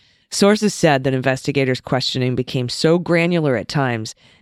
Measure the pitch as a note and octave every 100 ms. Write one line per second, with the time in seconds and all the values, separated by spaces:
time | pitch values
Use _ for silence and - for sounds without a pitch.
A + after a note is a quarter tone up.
0 | _ _ _ - G3+ G#3 G#3+ - E3 C#3
1 | C3+ C3 C3 C3 - C#3 C3 B2+ - C3
2 | - C3+ B2+ B2 B2 C3+ B2 - D#3 F3
3 | D#3+ E3+ E3+ F3 D3+ A#2+ - D3+ C3+ A#2
4 | A2 - _ _